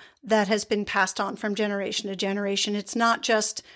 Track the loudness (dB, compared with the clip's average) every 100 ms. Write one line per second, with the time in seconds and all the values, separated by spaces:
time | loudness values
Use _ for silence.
0 | -20 _ 2 2 4 0 0 -2 0 2
1 | 2 0 -4 -4 -4 0 0 -2 -4 -4
2 | -6 -4 -2 0 0 0 0 -2 -2 0
3 | 2 2 2 2 0 -4 -12